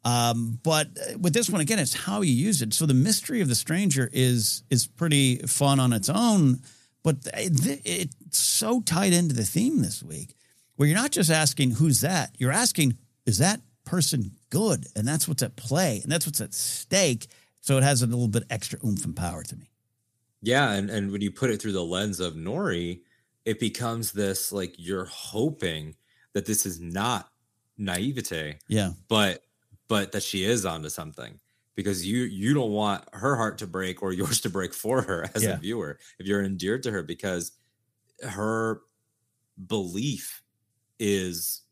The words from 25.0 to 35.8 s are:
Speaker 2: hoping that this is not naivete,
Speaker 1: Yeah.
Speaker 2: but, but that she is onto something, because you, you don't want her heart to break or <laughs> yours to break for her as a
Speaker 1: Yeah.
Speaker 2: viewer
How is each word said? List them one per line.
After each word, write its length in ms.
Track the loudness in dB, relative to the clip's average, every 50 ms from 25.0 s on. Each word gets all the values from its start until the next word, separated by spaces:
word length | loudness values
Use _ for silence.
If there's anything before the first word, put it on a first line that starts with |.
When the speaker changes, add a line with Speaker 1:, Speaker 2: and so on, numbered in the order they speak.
| -6
Speaker 2:
hoping 920 | -10 -12 -14 -14 -8 -4 -2 -2 -2 -2 -2 -6 -6 -4 -6 -10 -12 -14 _ _ _ _ _ _ _ _
that 140 | -6 -4
this 200 | -2 -2 -2 -2
is 140 | -2 -4 -8
not 480 | -10 -8 -4 -4 -2 -2 -2 -4 -6 _ _ _ _ _ _ _ _ _ _ -8
naivete, 800 | -6 -4 -4 -2 -2 -4 -4 -4 -6 -6 -6 -6 -6 -8 -10 -14 -6
Speaker 1:
Yeah. 240 | _ 0 0 0 0 -4 -8 -4 _
Speaker 2:
but, 360 | 2 4 4 2 0 -4 _ _ _ _ _ _ -20 _ _ _
but 220 | 0 0 0 0 -4
that 100 | -6 -4
she 180 | -4 -4 -2 2
is 220 | 2 2 2 0
onto 220 | -2 -4 -6 -8 -10
something, 500 | -10 -10 -10 -12 -12 -14 -16 -16 -16 -20 _ _ _ _ _ _ _
because 280 | -4 -4 -2 -2 -2 -2
you, 180 | -2 -2 -2 -2
you 300 | -4 -4 -2 0 2 2
don't 180 | 2 2 0 0
want 320 | 0 2 0 0 -2 -6 -14 -12
her 240 | -4 0 0 2
heart 220 | 2 0 -2 -2 -6
to 80 | -10 -8
break 340 | -6 -6 -4 -4 -6 -4 -4
or 100 | -4 -2
<laughs> 80 | -2
yours 200 | -2 0 0 -2
to 100 | -2 -2
break 240 | -4 -2 -4 -4 -6
for 280 | -6 -4 0 0 0 0
her 240 | -2 -4 -4 -4 -6 -4
as 100 | -2 -2
a 60 | -2
Speaker 1:
Yeah. 60 | -2 -4
Speaker 2:
viewer 400 | -4 -6 -6 -6